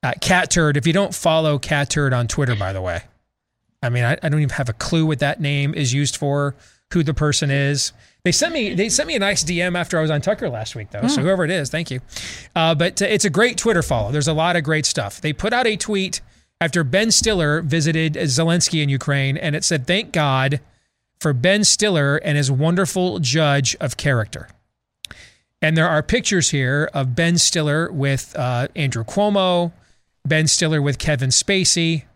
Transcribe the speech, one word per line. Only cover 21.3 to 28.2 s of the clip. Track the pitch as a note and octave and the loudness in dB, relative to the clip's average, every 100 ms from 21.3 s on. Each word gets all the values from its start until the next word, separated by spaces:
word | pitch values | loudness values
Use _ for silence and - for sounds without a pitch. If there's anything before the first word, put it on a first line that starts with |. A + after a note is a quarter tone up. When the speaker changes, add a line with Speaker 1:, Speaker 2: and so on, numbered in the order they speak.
Speaker 1:
Ben | C3+ D3 G3+ | 2 2 4
Stiller | G#3 - G#3 F3 C#3 C#3+ | 2 2 2 2 2 0
and | - D3 | 0 0
his | C3+ | 0
wonderful | C3 D#3 F3 F#3+ F#3 F#3 C#3 | 2 2 2 0 0 -2 0
judge | C3+ C#3+ D#3 C#3+ C3+ - | 0 2 2 2 0 -2
of | C#3 - | -6 -4
character." | D3+ B2+ G#2+ - - - _ _ _ _ - - - _ _ _ | 0 0 -2 -8 -16 -20 _ _ _ _ -20 -20 -20 _ _ _
And | D#3 D#3+ | 0 2
there | E3 | 2
are | D#3 | 2
pictures | D3+ A#3 - F#3+ D3 | 0 -2 0 0 2
here | D3 C3 C#3 D3+ | 0 0 0 -2
of | C#3 C3 | -2 -2
Ben | A#2+ E3+ E3+ | 0 2 2
Stiller | - F3 D3+ D3 E3 | 2 0 0 0 -2
with, | D#3 C#3 C3+ | -2 -2 -2